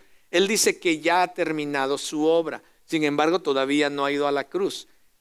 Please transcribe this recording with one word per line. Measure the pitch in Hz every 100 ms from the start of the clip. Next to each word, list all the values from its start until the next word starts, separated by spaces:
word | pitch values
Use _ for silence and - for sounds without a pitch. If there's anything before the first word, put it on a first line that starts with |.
| - - _
él | 175 196
dice | 214 214 -
que | 180 160
ya | 160 180
ha | 180
terminado | 180 160 156 147 143 135 139
su | - 151
obra. | 156 165 160 120 - _
Sin | - 165
embargo, | 147 147 156 180
todavía | 151 135 135 147 143
no | 143
ha | 139
ido | 143 143
a |
la | 143 131
cruz. | 180 185 - - _ _ _